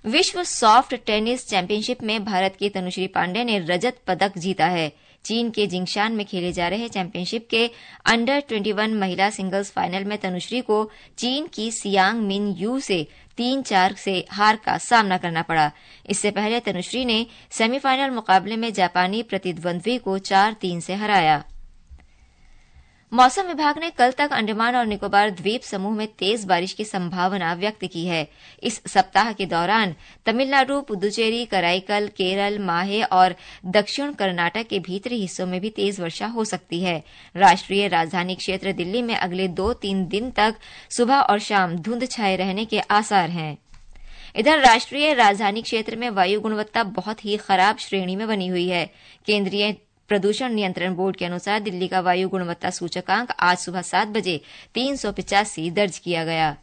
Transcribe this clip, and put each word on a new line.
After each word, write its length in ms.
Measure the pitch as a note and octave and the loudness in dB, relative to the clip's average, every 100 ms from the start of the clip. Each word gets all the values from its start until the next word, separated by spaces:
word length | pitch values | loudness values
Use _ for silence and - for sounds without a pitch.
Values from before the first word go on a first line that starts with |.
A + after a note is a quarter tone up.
| G#3+ | 0
विश्व 380 | C#4+ F#4 F4+ | 2 2 -2
सॉफ्ट 500 | F4 - A3+ A3+ C4+ A#3+ - | -6 2 6 6 6 -6 -2
टेनिस 420 | G#3+ A3 B3+ - | 0 0 -4 -2
चैंपियनशिप 540 | G3 F3+ G#3 A3 B3 | -2 0 -2 -2 -4
में 220 | A3 A3 | -4 -4
भारत 320 | G3+ F#3+ F#3+ F#3+ | 0 0 0 -2
की 100 | G3 | -4
तनुश्री 380 | G3 F3+ F#3 F#3 | -2 -6 -4 -4
पांडे 380 | F3 F3 G3 | -2 -2 -2
ने 140 | A#3+ G#3 | 0 -2
रजत 380 | D#3+ F3+ A#3+ B3 - | 0 0 0 -4 -4
पदक 320 | F3+ G3+ G3 | 0 0 0
जीता 280 | F3+ F3+ D#3+ | -4 2 2
है। 260 | F3 D#3 _ _ _ | 2 -2 _ _ _
चीन 260 | - A3+ A#3 | -4 -2 0
के 160 | A3 G3+ | -2 -2
जिंगशान 460 | F3+ F3 G#3 A3 | -2 -4 -2 -2
में 140 | A3 G3+ | -2 -4
खेले 260 | F#3 F3 | -4 -4
जा 160 | F3+ E3+ | -2 -2
रहे 200 | G3+ A#3 | -2 -4
चैंपियनशिप 600 | G3+ F3 F3 F3+ A3+ A3+ | -6 -6 -6 -6 -6 -2
के 200 | A3+ A#3 - - - | 0 0 -4 -20 -4
अंडर 360 | - A#3 A#3 C#4+ | 0 2 2 0
ट्वेंटी 320 | C#4+ A3 G3+ | -2 -4 -2
वन 220 | G3+ A3 | -2 0
महिला 360 | A3 F#3+ F3 G3+ | 0 -2 0 0
सिंगल्स 400 | G#3+ F#3+ F#3+ G3+ | 0 -4 -4 -4
फाइनल 340 | - F3 F#3+ | -4 -2 -4
में 140 | G3 G#3 | -4 -4
तनुश्री 420 | F#3+ F3+ - A#3+ | -4 -6 -4 -4
को 300 | B3 G#3+ G#3+ - - - | 0 0 0 -8 -20 -6
चीन 280 | A#3+ C4+ D#4+ | -2 -2 -6
की 160 | - A3 | -6 -6
सियांग 520 | A3+ G#3 G3 F#3+ A#3 | -4 0 2 2 0
मिन 260 | G3+ G3 G#3 | -2 -2 -4
यू 320 | F3+ G#3 C4 | -2 -4 -4
से 260 | - F#3 D3+ - - - | -2 -4 -4 -12 -16 -4
तीन 260 | A#3+ C4+ | -2 -2
चार 300 | B3+ G3 F#3+ | 2 2 2
से 340 | G3 - F#3 - | 0 -4 -4 -4
हार 260 | G3+ G#3 A3+ | 2 2 2
का 220 | - - | -2 -4
सामना 380 | - A#3+ G3+ F#3 | 2 2 4 0
करना 260 | F3 E3 | 0 -4
पड़ा। 300 | E3 D#3+ D3+ - - - - | 0 2 2 -2 -20 -20 -6
इससे 220 | G3 G#3 | -2 0
पहले 300 | G3+ G#3+ A#3+ | 0 -2 -2
तनुश्री 440 | A3 F3+ - A#3+ | -2 -6 -4 -4
ने 220 | B3+ A3 A#3+ - - | 0 0 -2 -12 -14
सेमीफाइनल 600 | - A3+ C4+ C4+ C4 C4+ | -2 0 2 0 0 0
मुकाबले 460 | A#3+ A3 F#3+ G3 A3+ | -2 2 2 2 -4
में 160 | A#3 | -4
जापानी 500 | G3 F3+ F3+ F3+ G#3+ | 0 2 2 0 -2
प्रतिद्वंद्वी 760 | A#3 F#3+ F3+ D#3+ F3 F3 G#3 B3 | -4 -4 -4 -4 -4 -2 -2 -2
को 200 | F#3+ F#3+ | -2 -4
चार 340 | F#3+ F#3+ G#3 | 2 4 4
तीन 280 | G#3+ F#3+ F3 | 0 -6 -6
से 140 | - | -6
हराया। 500 | G3 G#3+ G3 D#3+ D3 - - - - _ - - _ _ _ - - _ - _ _ _ | -4 2 4 6 2 0 -16 -18 -20 _ -20 -20 _ _ _ -20 -20 _ -20 _ _ _
मौसम 280 | A#3 B3+ G4 | 6 6 6
विभाग 360 | F#4 D4+ D4+ D4+ | -4 0 0 0
ने 120 | E4 | -6
कल 200 | - B3 | 4 4
तक 220 | B3+ D4 | 4 0
अंडमान 440 | B3+ G#3+ G#3+ A#3 B3 | 0 0 0 2 2
और 100 | A3+ | 0
निकोबार 440 | G3+ G3+ G3+ G#3 | -2 2 4 4
द्वीप 320 | F#3 D#3+ A#3+ | 0 -2 -4
समूह 320 | - G3 G3 | -4 -4 -2
में 120 | G#3+ G#3+ | -2 -4
तेज 380 | - F#3+ A3 | -2 -2 -2
बारिश 280 | F#3+ F3 F3+ | 2 0 0
की 120 | - | -6
संभावना 680 | F3 G3 F3 F3+ F#3 G3 E3+ | -6 -4 -4 -2 0 0 -2
व्यक्त 320 | F3 G3+ G#3+ F#3 | -2 -4 -4 -8
की 200 | E3+ F3 | -4 -2
है। 220 | E3 D3 - - - | -2 -4 -12 -20 -8
इस 200 | A#3+ - - | -6 -6 2
सप्ताह 460 | G3+ F#3 F#3+ A3+ | 2 4 2 2
के 140 | G3+ F#3 | -2 -2
दौरान 480 | E3+ F3 A3 G3 D3+ - - - | 0 2 2 2 -4 -16 -4 -2
तमिलनाडु, 540 | A3+ C4+ C#4 C4 C#4+ | 0 2 2 2 -2
पुदुचेरी, 640 | C#4 G3+ G3+ G#3 A3 A#3 | -4 -2 -2 0 0 0
कराईकल, 640 | A#3+ G3 F3 F#3 F#3+ G#3 G#3 - | -2 0 2 0 0 -2 -2 -2
केरल, 420 | F#3 G3 G3+ G#3 | -2 0 0 -2
माहे 440 | F#3+ E3+ G3 G#3 | -2 -2 0 -2
और 320 | A3 F#3 F#3 - - - F#3 | 2 4 4 2 -14 -14 0
दक्षिण 460 | G#3 G#3 - C#4+ | 0 2 -4 -6
कर्नाटक 540 | - G3 F3 F3 G#3+ A3+ | -2 -2 0 -2 -2 -4
के 120 | G3+ | -6
भीतरी 420 | F3 F#3+ A#3+ A#3+ | -4 -8 -4 -4
हिस्सों 260 | F#3 - F#3 | -4 -4 -4
में 140 | F#3 | -4
भी 100 | G#3+ | -4
तेज 300 | - G3+ G3 | -2 -2 -2
वर्षा 260 | E3+ - G#3 | -6 -6 -6
हो 180 | A#3 | -2
सकती 380 | A3 E3+ _ E3+ | -4 -4 _ -2
है। 220 | F#3 D#3+ - - - E3+ | -2 -2 -6 -20 -14 6
राष्ट्रीय 520 | G3 F3+ - G3 G3+ | 6 6 2 0 2
राजधानी 460 | E3+ E3 F3+ F3+ | 0 0 -2 -4
क्षेत्र 380 | F3+ - F#3+ F#3+ | -4 -4 -4 -4
दिल्ली 300 | F3 F3 A3+ | -4 -2 -2
में 140 | A#3 A3 | -2 -2
अगले 320 | F#3 F3+ F#3+ | -2 -2 -2
दो 240 | D#3+ G3 | -2 -4
तीन 340 | B3 G3+ F#3+ E3+ | -2 -2 -2 -2
दिन 240 | G3 B3+ | -4 -4
तक 240 | A3+ G#3+ A3 - - - | 0 0 0 -14 -20 -10
सुबह 260 | - A#3 C#4 | 0 4 4
और 220 | - G#3 | 4 2
शाम 380 | G#3 G#3 F3+ E3+ | 2 0 2 -2
धुंध 340 | F#3 A#3+ B3+ | -4 -4 -4
छाए 260 | - G3+ F#3 | -2 0 0
रहने 280 | F#3+ F#3+ | -2 -2
के 140 | A3 G#3+ | -2 -4
आसार 520 | - G#3 A3 G3+ E3+ | 2 2 4 2 2
हैं। 280 | F3 D#3 D3 _ - - - - - - - | -2 -6 -8 _ -20 -20 -18 -18 -18 -8 0
इधर 220 | A#3+ D#4 | 4 6
राष्ट्रीय 560 | C4 A3+ - C#4 D4+ | 8 6 2 0 2
राजधानी 480 | C4 G#3+ G3+ G#3 G#3+ | 4 4 4 0 -2
क्षेत्र 340 | A3 A3+ A3 A3+ | -4 -4 -4 -6
में 140 | B3 | -4
वायु 300 | G3 F3+ G#3 | 2 2 2
गुणवत्ता 420 | G#3+ G#3+ G#3+ A3+ | 0 -2 -2 -2
बहुत 420 | G#3 F#3 G#3 A3 | -2 -4 -6 -8
ही 120 | G#3 G#3 | -4 -4
खराब 400 | - F#3+ G3 G#3+ | 2 4 4 2
श्रेणी 380 | - F#3+ F#3 F#3+ | -4 -4 -2 -4
में 120 | A3 | -2
बनी 200 | G#3 F3+ | -2 0
हुई 200 | F3+ F3+ | 0 0
है। 220 | F3 D#3 _ - - - | 0 -4 _ -20 -10 -2
केंद्रीय 500 | G#3 F#3+ G3+ G#3 G#3 _ _ _ | 0 0 0 -2 -2 _ _ _
प्रदूषण 440 | G#3 G3 G#3+ B3+ | 2 2 0 -2
नियंत्रण 420 | A3 G3 F3+ F3+ | -2 -2 -2 -4
बोर्ड 220 | F3 F#3+ F#3 | 0 -2 -2
के 80 | |
अनुसार 360 | F3 F3 G3 G#3+ | -6 -4 -2 -2
दिल्ली 280 | G#3 F3+ F3+ | -2 -4 -2
का 120 | F#3 | 0
वायु 280 | F3+ F3+ F#3 | 2 2 0
गुणवत्ता 420 | F#3+ F3 E3+ - | -2 -4 -4 -6
सूचकांक 580 | - F3 F3+ F3+ G3+ B3 - | -4 -6 -6 0 0 0 0
आज 180 | F3 F3+ | 2 2
सुबह 240 | - F3+ | -2 -6
सात 260 | E3+ F3+ G#3 | -2 0 0
बजे 320 | G#3+ F#3 D#3 - - - | -2 -2 -4 -8 -20 -8
तीन 220 | A3+ C4 C#4 | -4 -2 -2
सौ 160 | G#3+ | -4
पचासी 580 | G3+ F3+ G3+ G#3 - E3 | -6 0 0 0 -4 -4
दर्ज 280 | E3+ G3+ - | 0 0 -2
किया 260 | F3 E3 | -4 -2
गया। 320 | E3 E3 D#3 C#3+ | -2 0 0 -2